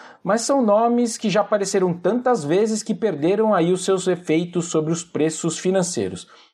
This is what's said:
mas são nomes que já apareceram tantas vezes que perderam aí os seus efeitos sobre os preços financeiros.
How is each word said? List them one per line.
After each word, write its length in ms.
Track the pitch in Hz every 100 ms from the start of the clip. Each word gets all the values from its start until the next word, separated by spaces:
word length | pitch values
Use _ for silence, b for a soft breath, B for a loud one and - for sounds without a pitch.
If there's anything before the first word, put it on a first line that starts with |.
| B B
mas 200 | 175 220
são 180 | 226 277
nomes 560 | 220 208 233 240 240 -
que 120 | 214
já 120 | 196
apareceram 520 | 202 208 190 202 185
tantas 480 | 175 185 233 254 233
vezes 400 | 143 180 220 214
que 140 | - 175
perderam 580 | 220 151 160 202 220
aí 200 | 190 165
os 100 | 185
seus 240 | 202 190 185
efeitos 600 | 175 - 156 175 180 170
sobre 260 | 160 156
os 100 | 170
preços 560 | - 151 156 156 170 160
financeiros. 680 | 185 190 175 - 95 95 - b b